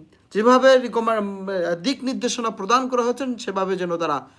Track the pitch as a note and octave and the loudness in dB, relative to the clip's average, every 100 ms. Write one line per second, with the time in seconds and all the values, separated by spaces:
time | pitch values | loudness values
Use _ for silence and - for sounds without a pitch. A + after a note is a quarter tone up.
0 | D#3 _ _ G3 A3+ B3+ C4 B3+ B3 A3+ | -20 _ _ 0 4 6 8 6 4 -2
1 | A3+ A3 G3+ G3 F#3+ F#3+ E3+ E3+ F#3+ C#4 | 0 0 -2 -6 -6 -4 -2 -2 -4 -4
2 | B3+ G#3+ A#3 - A3+ G#3+ F#3+ B3 B3+ B3+ | -4 -4 -4 -4 -6 -4 0 0 0 0
3 | A#3+ B3 C4+ A3+ - F#3+ F#3+ F#3 F3 E3+ | 0 -2 -4 -6 -6 -4 -2 -2 -2 -4
4 | D#3+ C#3 - | -2 -4 -6